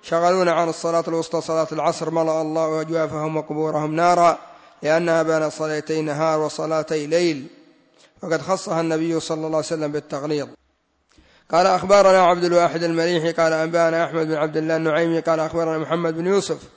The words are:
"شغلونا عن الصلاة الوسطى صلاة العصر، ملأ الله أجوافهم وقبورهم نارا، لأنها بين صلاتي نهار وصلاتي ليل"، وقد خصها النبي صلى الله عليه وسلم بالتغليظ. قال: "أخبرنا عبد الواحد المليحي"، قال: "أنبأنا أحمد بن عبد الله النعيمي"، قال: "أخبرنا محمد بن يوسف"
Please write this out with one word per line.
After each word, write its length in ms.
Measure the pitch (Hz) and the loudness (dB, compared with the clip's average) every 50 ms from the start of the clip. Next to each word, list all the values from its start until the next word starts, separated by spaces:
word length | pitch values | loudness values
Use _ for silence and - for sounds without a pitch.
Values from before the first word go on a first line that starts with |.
| _ | _
"شغلونا 480 | - 170 165 170 175 180 190 185 175 | -2 -2 2 2 4 4 4 2 2
عن 180 | 165 160 170 165 | 2 2 0 0
الصلاة 340 | 160 - - 170 165 170 165 180 | -2 -4 -4 -2 0 0 -2 0
الوسطى 340 | 165 165 160 - - 165 | -2 -4 -4 -4 -6 -6
صلاة 260 | 151 - 160 160 160 156 | -4 -2 -2 -2 -2 -2
العصر، 380 | 160 156 143 165 160 - 165 156 | -2 -2 -2 -2 -2 -2 -6 -4
ملأ 320 | 160 165 165 160 156 160 | -2 0 0 0 0 -2
الله 400 | 160 156 156 165 160 156 156 160 | -2 -2 -2 -2 -2 -2 -2 -4
أجوافهم 560 | 156 160 165 165 160 151 147 156 151 160 156 156 | -4 -4 -2 -2 -2 -2 -4 -4 -4 -4 -4 -4
وقبورهم 580 | 151 - 151 151 156 156 156 151 151 151 156 | -4 -4 -4 -4 -2 -2 -2 -2 -2 -2 -2
نارا، 420 | 160 170 175 175 175 175 170 156 - - - - - - - _ _ | 2 4 4 4 6 6 4 4 2 -4 -20 -20 -20 -20 -20 _ _
لأنها 420 | - 147 156 165 170 170 165 165 160 | -2 2 2 2 2 2 2 2 2
بين 260 | 156 160 156 156 151 | 2 0 0 0 -2
صلاتي 520 | 147 - 156 156 151 151 147 - 160 156 | -4 -6 -6 -6 -6 -6 -4 -4 -4 -2
نهار 380 | 156 156 147 147 160 160 156 156 | -2 -4 -2 -2 0 0 0 0
وصلاتي 680 | 156 151 - - 160 156 160 160 151 156 165 156 147 143 | -2 -2 -4 -6 -4 -2 -2 -2 -2 -2 -4 -4 -2 0
ليل"، 400 | 160 170 180 175 160 139 127 160 - - - _ _ _ _ _ _ _ - _ _ _ | 0 2 2 2 0 -2 -8 -14 -18 -20 -20 _ _ _ _ _ _ _ -20 _ _ _
وقد 200 | - 185 165 160 | -6 -4 -4 -4
خصها 400 | 143 143 190 185 - - 180 165 | -2 -2 -4 -4 -4 -4 -4 -2
النبي 380 | 165 165 160 156 160 165 165 160 | -2 -2 -2 -2 -2 -2 -2 -4
صلى 160 | 156 - 165 | -4 -4 -6
الله 120 | 160 156 160 | -6 -4 -4
عليه 100 | 156 156 | -2 -4
وسلم 340 | 151 - 170 160 156 147 | -2 -4 -6 -6 -6 -4
بالتغليظ. 560 | 147 151 147 - - 143 139 160 156 147 139 113 - _ _ _ _ _ _ _ _ _ _ _ _ _ - _ _ _ _ _ | -6 -6 -8 -8 -12 -10 -6 -4 -4 -4 -6 -8 -12 _ _ _ _ _ _ _ _ _ _ _ _ _ -20 _ _ _ _ _
قال: 160 | - 165 180 190 | 2 2 4 4
"أخبرنا 560 | 190 180 - 190 196 202 196 190 185 190 185 | 2 2 2 4 6 6 8 8 8 8 6
عبد 200 | 170 180 175 175 | 6 4 4 2
الواحد 400 | 175 170 175 170 170 135 165 170 | 2 4 4 4 4 0 0 -2
المليحي"، 480 | 170 165 165 165 170 175 170 156 170 | -2 0 0 0 2 0 0 0 0
قال: 220 | 165 - 165 160 160 | 0 2 2 2 2
"أنبأنا 520 | 160 160 165 165 170 170 165 160 165 170 | 0 -2 0 2 2 2 2 2 2 -2
أحمد 220 | 151 151 165 160 156 | 0 -2 -2 -2 -2
بن 80 | 156 | 0
عبد 220 | 151 151 160 151 156 | -2 -2 -2 -2 -2
الله 180 | 156 156 165 | -2 0 -2
النعيمي"، 440 | 160 160 160 151 160 170 165 165 165 | 0 0 0 2 2 2 2 0 0
قال: 200 | 156 165 165 160 | 0 0 0 0
"أخبرنا 380 | 156 156 165 165 165 165 160 156 | 0 -2 -2 -2 -2 -2 -2 -4
محمد 400 | 156 - 160 170 170 165 160 160 | -2 -2 -2 -2 -2 -2 -4 -2
بن 100 | 170 180 | -2 0
يوسف" 300 | 196 202 - - 165 - - - _ | 0 0 0 -2 -6 -8 -8 -20 _